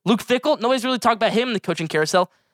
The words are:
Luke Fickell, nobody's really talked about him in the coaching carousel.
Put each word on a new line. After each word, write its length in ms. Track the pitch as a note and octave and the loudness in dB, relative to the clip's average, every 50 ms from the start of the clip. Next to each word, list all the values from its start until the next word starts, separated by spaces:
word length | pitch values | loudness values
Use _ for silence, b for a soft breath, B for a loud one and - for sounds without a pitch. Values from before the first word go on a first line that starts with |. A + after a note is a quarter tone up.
| - | 0
Luke 180 | F3 A#3+ G3+ | 0 0 0
Fickell, 380 | - - B3 B3+ - D4+ D4+ - | 0 -2 -2 0 2 0 0 0
nobody's 240 | G#3+ B3 C4 B3+ G#3 | 0 0 0 0 0
really 140 | C4 B3+ A3+ | -2 -2 0
talked 180 | - A#3 A#3 | 2 0 2
about 160 | G3 A3+ G3 | 2 0 0
him 160 | E3 A3 B3 B3+ | 0 0 -2 0
in 60 | A3+ | -4
the 60 | F#3+ | -4
coaching 280 | - - E3 - E3 D#3 | -4 -4 -6 -4 -4 -2
carousel. 420 | - D#3 D#3 D3+ - F3+ F3+ - _ _ _ _ | 0 0 0 2 2 0 0 0 _ _ _ _